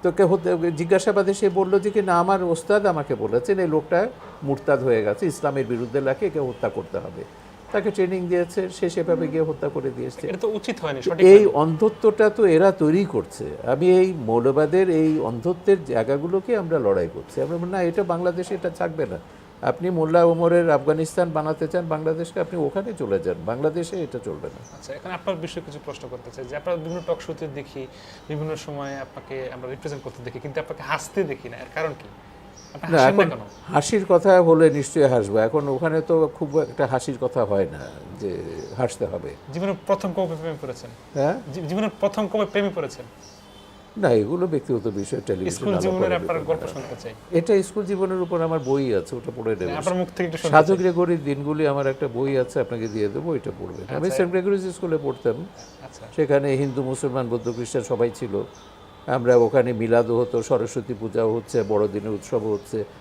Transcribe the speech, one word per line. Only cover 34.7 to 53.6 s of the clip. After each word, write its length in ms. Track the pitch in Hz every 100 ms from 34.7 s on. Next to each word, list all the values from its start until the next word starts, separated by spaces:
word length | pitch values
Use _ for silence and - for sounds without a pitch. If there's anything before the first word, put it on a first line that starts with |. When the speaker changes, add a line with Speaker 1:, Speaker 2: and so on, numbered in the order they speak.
| 143 135 165 139
Speaker 1:
হাসবো। 280 | 123 101 110
এখন 300 | 110 156 143
ওখানে 340 | 131 165 156
তো 280 | 156 165 156 -
খুব 240 | 151 151
একটা 280 | 147 127 135
হাসির 300 | 127 - 123
কথা 240 | 127 131 104
হয় 220 | 101 90
না 80 | 76 64 73 - 95
যে 180 | 98 90 82 80 - -
হাসতে 280 | 120 - 92
হবে। 240 | 92 - - -
Speaker 2:
জীবনের 200 | 147 196 190 -
প্রথম 260 | 196 190 175
কবে 200 | 180 160
প্রেমে 220 | 165 151
পড়েছেন? 280 | 131 120 117 120 -
Speaker 1:
হ্যাঁ? 260 | 143 143 233 180
Speaker 2:
জী-, 80 | 151
জীবনের 280 | 156 185 214 214
প্রথম 280 | 202 202 202
কবে 180 | 214 208
প্রেমে 240 | 202 202 185
পড়েছেন? 300 | 143 - 117 - - - - - - - - -
Speaker 1:
না, 140 | 180
এগুলো 360 | 117 104 175 180
ব্যক্তিগত 400 | 151 - 120 110
বিষয়, 340 | 101 98 - -
টেলিভিশনে 260 | 92 92
Speaker 2:
স্কুল 180 | 87 208
Speaker 1:
আলাপ 120 | 180
Speaker 2:
জীবনের 240 | 190 185 185
Speaker 1:
করা 100 | 175
Speaker 2:
আপনার 200 | 175 165
Speaker 1:
যাবে 100 | 147
Speaker 2:
গল্প 160 | 156
Speaker 1:
না। 60 | -
Speaker 2:
শুনতে 280 | 131 - 123
চাই। 100 | 113 107 -
Speaker 1:
এটা 320 | 170 165 202
স্কুল 220 | 190 214 190
জীবনের 360 | 196 190 185
উপর 200 | 170 175
আমার 180 | 165 160
বই 360 | 127 139 135 101
আছে, 200 | 82 123
ওটা 160 | 117 120
পড়ে 200 | 110 101
Speaker 2:
না, 40 |
Speaker 1:
নেবেন। 160 | 92 156
Speaker 2:
আপনার 200 | 160 180
মুখ 120 | 180
থেকে 160 | -
একটু 140 | 175 160
শুনতে 200 | 165 151
Speaker 1:
সাধু 100 | 156
Speaker 2:
চাই। 100 | 190
Speaker 1:
গ্রেগরির 460 | 185 170 175 170
দিনগুলি 440 | 143 139 143 151 151
আমার 200 | 139 135
একটা 200 | 135 139
বই 300 | 117 139 135
আছে, 220 | 123 143
আপনাকে 280 | 123 120 110
দিয়ে 200 | 107 104
দেবো, 240 | 110 165
ওইটা 200 | 143 -
পড়বেন। 360 | 92